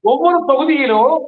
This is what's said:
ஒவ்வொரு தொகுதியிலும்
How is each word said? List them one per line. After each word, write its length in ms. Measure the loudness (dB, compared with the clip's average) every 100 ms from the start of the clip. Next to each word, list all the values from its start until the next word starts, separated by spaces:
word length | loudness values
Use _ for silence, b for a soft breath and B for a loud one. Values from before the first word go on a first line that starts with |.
ஒவ்வொரு 440 | -2 0 0 0 0
தொகுதியிலும் 720 | 0 0 0 0 0 0 -2